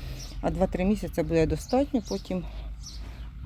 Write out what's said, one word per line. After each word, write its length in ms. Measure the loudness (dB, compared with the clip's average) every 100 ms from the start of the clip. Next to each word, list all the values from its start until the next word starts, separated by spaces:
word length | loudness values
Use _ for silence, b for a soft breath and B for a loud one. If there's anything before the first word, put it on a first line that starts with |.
| B B B B
А 100 | 0
два-три 340 | 2 2 4 2
місяці 380 | 2 0 0
буде 220 | 4 6 4
достатньо, 560 | 2 2 2 4 2 0
потім 340 | -6 -2 -2 -2 B B B B B B B B -10